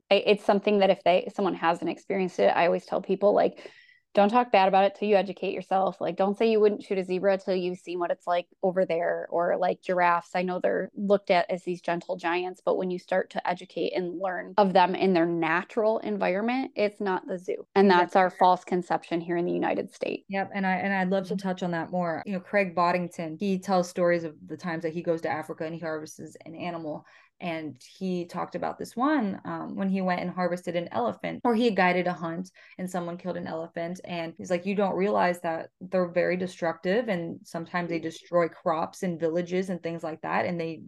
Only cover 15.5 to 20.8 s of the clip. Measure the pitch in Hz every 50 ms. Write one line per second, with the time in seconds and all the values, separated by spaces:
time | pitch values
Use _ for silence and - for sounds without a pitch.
15.5 | 160 175 190 - - 247 214 214 220 226 - 214 214 196 190 180 180 190 214 233
16.5 | 247 262 269 - - - 208 208 208 - 208 196 185 - - - 196 175 180 -
17.5 | - - - - _ 196 196 202 190 175 180 170 - 196 185 180 - - 190 180
18.5 | 185 175 - - 196 180 175 - 160 160 - - 170 170 170 170 170 170 175 180
19.5 | 175 175 160 165 - - - 190 - - - - - - - - 190 196 196 -
20.5 | - 202 190 185 185 185